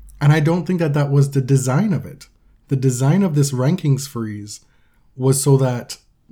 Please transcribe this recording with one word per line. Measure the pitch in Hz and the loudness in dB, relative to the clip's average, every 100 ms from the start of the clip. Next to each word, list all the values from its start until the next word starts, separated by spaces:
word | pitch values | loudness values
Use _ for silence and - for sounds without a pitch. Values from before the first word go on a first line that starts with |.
| - - | -20 0
And | 143 | 2
I | 156 | 4
don't | 151 180 170 | 2 -2 -2
think | 185 | -2
that | 160 | -2
that | 147 143 | -2 0
was | 143 139 | 2 2
the | 139 | 0
design | 123 135 123 139 214 | 0 0 0 0 0
of | 135 95 | -2 -6
it. | - - _ _ _ - | -16 -20 _ _ _ -6
The | 135 | -2
design | 131 120 135 185 | 0 0 2 2
of | 196 147 | 2 0
this | 139 | 0
rankings | 123 131 185 151 131 - | 0 0 0 0 -2 -4
freeze | 120 110 104 104 - _ _ _ _ _ - | -8 -8 -10 -12 -18 _ _ _ _ _ -4
was | 131 139 | 0 2
so | 147 139 | 4 4
that | 131 120 - - _ _ _ | 2 -2 -8 -16 _ _ _